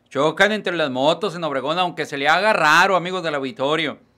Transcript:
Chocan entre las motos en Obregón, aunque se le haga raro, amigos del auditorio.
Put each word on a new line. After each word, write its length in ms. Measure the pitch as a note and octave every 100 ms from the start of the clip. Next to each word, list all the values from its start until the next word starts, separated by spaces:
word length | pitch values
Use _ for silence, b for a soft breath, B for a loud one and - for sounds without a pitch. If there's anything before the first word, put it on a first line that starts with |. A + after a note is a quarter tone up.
| b
Chocan 420 | B2+ D#3 D#3 G3+
entre 240 | G#3+ G3+ E3+
las 160 | D3
motos 440 | B2+ C#3+ E3+ G3+ E3+
en 80 |
Obregón, 360 | D#3+ C3+ C3 E3+
aunque 260 | F3+ D#3 D3
se 120 | C#3
le 100 | C#3+
haga 260 | E3+ G#3+
raro, 420 | G3+ D3+ D#3+ F#3+ F#3
amigos 280 | E3+ F#3
del 120 | E3 C#3+
auditorio. 640 | C3+ A#2 C3+ D#3+ D3+ A2 _